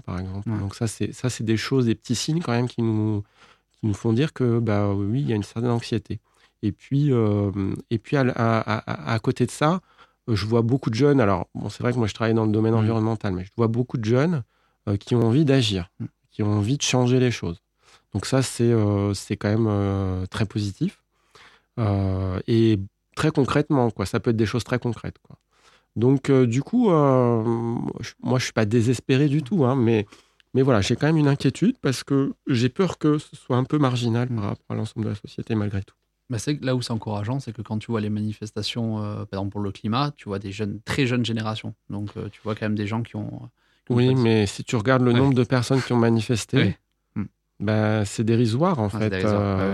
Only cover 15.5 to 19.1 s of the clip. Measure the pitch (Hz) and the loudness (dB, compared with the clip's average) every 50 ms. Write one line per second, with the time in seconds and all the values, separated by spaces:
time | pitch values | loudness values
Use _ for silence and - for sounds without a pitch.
15.5 | 135 135 123 107 101 92 87 - _ - 113 - - _ _ _ _ - 107 104 | 4 4 2 2 0 -2 -4 -8 _ -12 -14 -14 -14 _ _ _ _ -4 -2 0
16.5 | 104 104 101 104 135 147 - - - 127 123 120 127 127 127 123 113 - - 90 | 0 0 0 0 -2 -2 -2 0 2 2 4 4 4 4 4 2 0 -2 -6 -8
17.5 | 85 - _ _ _ _ _ _ - _ _ _ - 101 - - - 135 131 - | -8 -10 _ _ _ _ _ _ -20 _ _ _ -6 -6 -2 0 0 0 0 0
18.5 | - - 120 117 120 113 107 104 104 101 101 104 | -2 0 2 2 4 4 4 2 2 2 2 0